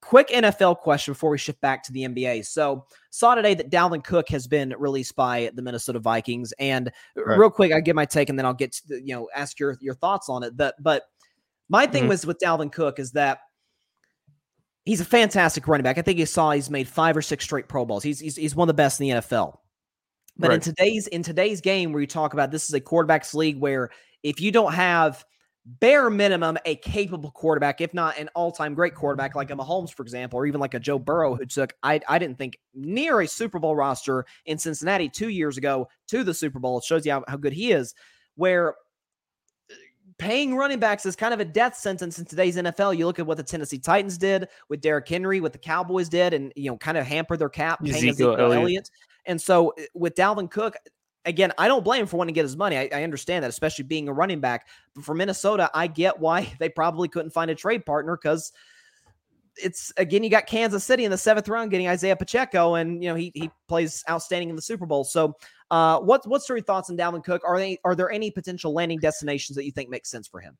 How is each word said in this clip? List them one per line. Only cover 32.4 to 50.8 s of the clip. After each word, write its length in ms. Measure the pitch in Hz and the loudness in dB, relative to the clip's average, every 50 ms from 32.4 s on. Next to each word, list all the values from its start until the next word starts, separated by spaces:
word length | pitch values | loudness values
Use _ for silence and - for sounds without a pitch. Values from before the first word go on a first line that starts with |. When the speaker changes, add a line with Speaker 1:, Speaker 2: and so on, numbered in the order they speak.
| 139 131 - _ _ _ _ | -10 -12 -12 _ _ _ _
Speaker 1:
near 480 | 135 135 151 190 240 294 330 294 226 | -14 -10 -6 -4 -4 -2 0 2 0
a 60 | 180 151 | 0 0
Super 320 | - - 226 226 - 180 | -4 -6 -8 -6 -6 -4
Bowl 160 | 156 160 156 | -2 0 0
roster 500 | 147 139 139 131 123 - - 135 131 123 _ - _ _ | 2 2 0 0 -4 -2 -2 -2 -2 -2 _ -12 _ _
in 120 | - 156 151 | -8 -8 -6
Cincinnati 500 | - 165 156 - - 170 196 196 175 139 | -6 -6 -8 -6 -2 -2 0 0 -2 -2
two 220 | - - 208 226 | -4 -6 -6 -6
years 260 | 214 185 160 151 139 | -2 -2 -2 -2 -4
ago 320 | 127 131 143 139 135 127 - _ _ _ - | -4 -2 -2 -2 -2 -2 -6 _ _ _ -6
to 180 | - 240 254 | -4 -2 0
the 80 | 190 170 | 0 -2
Super 260 | - - 151 131 135 | -2 -4 -6 -6 -4
Bowl. 200 | 127 127 127 123 | -4 -2 -4 -2
It 40 | - | -2
shows 220 | - 165 165 151 | 0 -2 0 0
you 80 | 151 143 | 0 -2
how, 100 | 139 131 - | -2 -4 -6
how 80 | 131 143 | -10 -4
good 160 | 143 143 135 | -4 -4 -4
he 180 | 160 208 247 | -2 0 2
is, 220 | 208 151 127 113 - _ _ _ _ _ _ _ _ | 2 2 0 -2 -10 _ _ _ _ _ _ _ _
where, 400 | - 165 185 185 175 175 160 - - _ _ _ _ _ _ _ _ _ _ _ _ _ _ _ _ _ _ | -2 0 2 2 2 2 0 -2 -6 _ _ _ _ _ _ _ _ _ _ _ _ _ _ _ _ _ _
uh, 40 | - - _ _ _ _ _ 190 185 _ | -20 -20 _ _ _ _ _ _ _ _
paying 380 | 170 190 220 262 294 277 254 | -4 -2 0 0 0 0 0
running 240 | 254 277 277 277 247 | 0 0 0 0 0
backs 260 | 208 220 208 202 - | 2 0 0 0 -2
is 100 | 190 175 | -6 -4
kind 180 | - 214 226 240 | -2 -2 -2 0
of 60 | 220 | -2
a 60 | 208 | -4
death 300 | 165 151 208 233 254 247 | -2 2 2 2 2 0
sentence 440 | - - 202 190 175 180 170 170 - | -4 -6 -6 -6 -4 -6 -10 -8 -10
in 60 | 170 | -14
today's 320 | - - 156 185 180 175 180 | -12 -2 0 0 2 2 0
N 80 | 175 | -2
F 140 | 175 165 - | -4 0 0
L. 140 | 202 202 190 | 0 0 2
You 120 | 165 165 | 0 0
look 140 | 170 180 - | -2 -2 -4
at 60 | 170 156 | -4 -4
what 100 | 160 151 | -4 -6
the 60 | 143 | -6
Tennessee 360 | - - 165 151 - - 131 | -8 -8 -8 -8 -8 -8 -8
Titans 380 | 131 - 165 180 202 196 185 170 | 0 2 2 2 2 0 -6 -2
did, 300 | 185 196 196 190 185 180 - - - _ | 0 2 2 0 0 -4 -14 -20 -10 _
with 120 | 147 147 | -8 -2
Derrick 260 | 143 156 151 147 127 - | 0 2 2 2 0 -2
Henry, 340 | 165 180 185 190 196 190 | -4 -4 -2 0 -2 0
what 120 | 170 156 131 | -2 -4 -6
the 60 | - | -8
Cowboys 500 | - 165 160 170 180 175 185 185 180 165 | -8 -4 -4 -2 -2 0 0 -2 -2 0
did, 240 | 156 170 180 180 170 | 2 2 4 4 4
and, 180 | 147 139 135 - | 0 -2 -4 -10
you 160 | - 139 139 | -8 -6 -6
know, 60 | 123 113 | -6 -6
kind 200 | - 156 160 165 | -4 -2 -2 -2
of 80 | 135 | -2
hampered 340 | 127 147 156 160 160 170 160 | 0 -2 -4 -2 -2 -2 -2
their 100 | 156 143 | -2 -2
cap 320 | - - 151 165 165 - 156 | -2 -2 -2 -2 -2 -2 -2
paying 100 | 147 135 | -2 -2
Speaker 2:
Ezekiel 160 | - 120 127 | 2 2 2
Speaker 1:
Ezekiel 260 | 127 139 131 123 113 113 | 2 4 4 2 4 4
Speaker 2:
Elliott. 240 | 123 120 120 120 | 4 4 4 4
Speaker 1:
Elliott. 300 | - 180 180 190 - - _ _ _ _ _ _ _ | 4 2 0 -2 -4 -10 _ _ _ _ _ _ _
And 160 | - 180 165 | -6 -6 -6
so, 320 | - - 190 175 175 160 - - | 2 4 6 6 6 4 2 -4
uh, 40 | 156 135 _ | -12 -14 _
with 220 | 180 170 170 - | -4 -4 -2 2
Dalvin 360 | - 185 196 214 202 196 165 | 2 2 2 2 0 -4 -6
Cook, 240 | - 208 214 220 - - | -4 -4 -4 -4 -6 -8